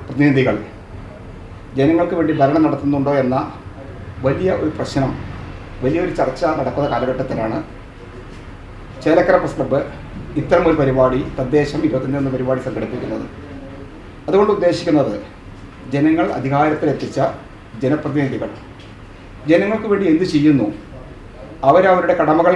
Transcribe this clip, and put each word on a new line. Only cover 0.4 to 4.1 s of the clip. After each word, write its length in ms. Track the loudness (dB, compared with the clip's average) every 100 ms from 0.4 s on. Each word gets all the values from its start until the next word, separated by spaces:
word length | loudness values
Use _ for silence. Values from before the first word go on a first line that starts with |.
| 2 0 -6 -14 -16 -16 -14 -16 -16 -16 -16 -16 -8 2
ജനങ്ങൾക്ക് 380 | 4 4 2 0
വേണ്ടി 140 | 0 4
ഭരണം 240 | 4 4 2
നടത്തുന്നുണ്ടോ 480 | 2 0 0 2 2
എന്ന 140 | 2 0 -4 -10 -16 -14 -14 -14 -14